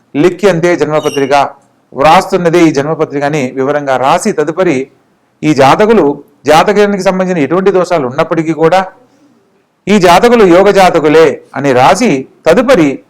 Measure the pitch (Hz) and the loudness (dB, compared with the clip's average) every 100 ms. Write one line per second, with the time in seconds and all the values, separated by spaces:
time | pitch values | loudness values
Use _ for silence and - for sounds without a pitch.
0 | _ 139 170 180 202 165 175 170 147 151 | _ -2 -2 0 -2 0 0 -2 -2 -2
1 | 147 143 135 143 139 - _ _ _ 131 | -4 -4 -2 0 -2 -6 _ _ _ -2
2 | 151 180 190 185 170 170 165 143 139 156 | 2 2 2 -2 0 0 0 -2 -4 -4
3 | 143 139 143 151 127 127 131 147 143 127 | -6 -4 -6 -4 -6 -6 -4 -4 -4 -2
4 | 131 175 214 156 151 160 185 131 135 _ | 0 -2 -2 -4 -4 -2 -2 -2 -6 _
5 | _ _ _ _ 151 147 135 165 208 220 | _ _ _ _ -2 2 2 2 2 2
6 | 143 147 - _ 139 156 180 202 202 202 | 0 -2 -10 _ 0 2 2 0 0 0
7 | 185 185 185 175 135 175 196 185 175 170 | -2 -2 -2 -4 -2 -2 0 0 0 -2
8 | 127 131 165 165 160 151 160 185 190 - | -4 -4 -4 -4 -4 0 0 0 -2 -10
9 | _ _ _ _ _ _ _ _ - 208 | _ _ _ _ _ _ _ _ -2 2
10 | 175 175 233 240 190 170 196 196 180 170 | 4 4 4 4 4 4 4 2 2 2
11 | 151 156 156 113 - - 143 123 131 190 | 2 4 2 0 -10 -6 -2 2 2 2
12 | 240 135 135 _ 156 185 233 247 147 131 | 0 -2 -6 _ 0 0 2 2 0 -2